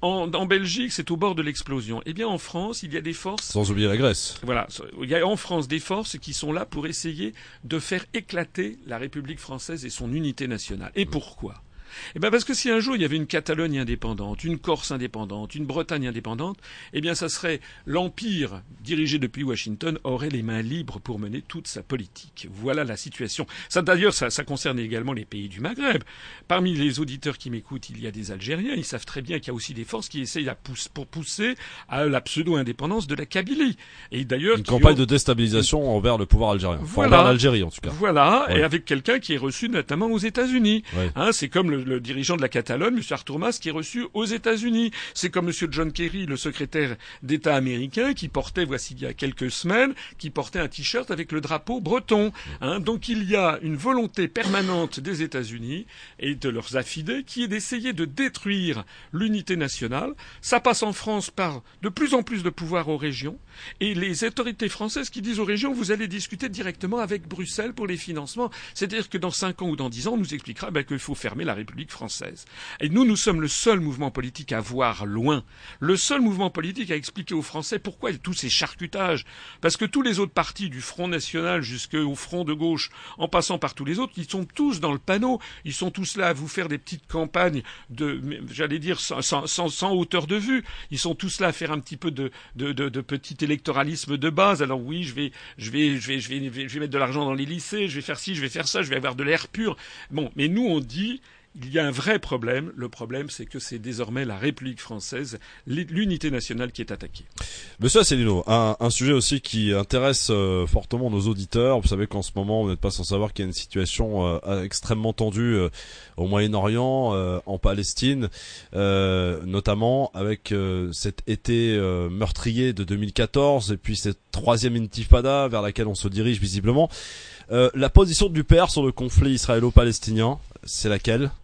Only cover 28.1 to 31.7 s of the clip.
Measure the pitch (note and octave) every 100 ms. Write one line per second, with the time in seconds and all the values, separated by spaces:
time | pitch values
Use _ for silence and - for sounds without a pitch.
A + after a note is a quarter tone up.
28.1 | G#2 G2 G2 G2+ D#3+ A3 C#4+ D3+ B2 -
29.1 | C#3+ B2+ E3 D3 B2 - B2 A#2 A3+ G3+
30.1 | D3 B2+ E3+ C3+ - - B2 - - C3+
31.1 | E3 D3+ - G#3+ B3+ -